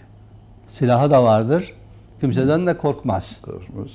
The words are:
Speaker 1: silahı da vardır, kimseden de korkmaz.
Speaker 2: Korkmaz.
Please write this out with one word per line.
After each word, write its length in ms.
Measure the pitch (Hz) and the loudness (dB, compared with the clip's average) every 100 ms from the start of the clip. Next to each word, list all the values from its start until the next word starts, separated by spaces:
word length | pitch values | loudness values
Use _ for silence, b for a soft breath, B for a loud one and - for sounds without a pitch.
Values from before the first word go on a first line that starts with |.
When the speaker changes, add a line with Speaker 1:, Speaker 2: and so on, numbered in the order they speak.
| - - - - - - - | -20 -20 -20 -20 -20 -20 -20
Speaker 1:
silahı 440 | - 123 120 147 | -2 2 2 4
da 140 | 139 | 4
vardır, 480 | 117 110 113 160 185 - - - - - | 4 4 2 -2 -4 -14 -20 -20 -20 -6
kimseden 460 | 139 117 131 160 180 | -2 0 0 0 0
de 100 | 170 | -2
korkmaz. 640 | 151 143 123 95 - - | -2 -4 -4 -4 -6 -16
Speaker 2:
Korkmaz. 480 | - - - 101 104 | -16 -16 -14 -14 -14